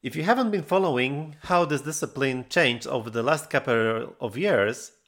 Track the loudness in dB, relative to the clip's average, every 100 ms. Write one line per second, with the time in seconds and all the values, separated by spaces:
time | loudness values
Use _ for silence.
0 | -6 -4 2 2 2 -2 2 2 2 2
1 | 0 -2 -8 -14 0 2 2 0 -4 -6
2 | -6 -2 -2 -2 0 2 2 2 -4 -4
3 | -4 -2 0 0 0 -2 2 2 2 0
4 | -6 -8 -8 -2 0 2 2 -2 -14 _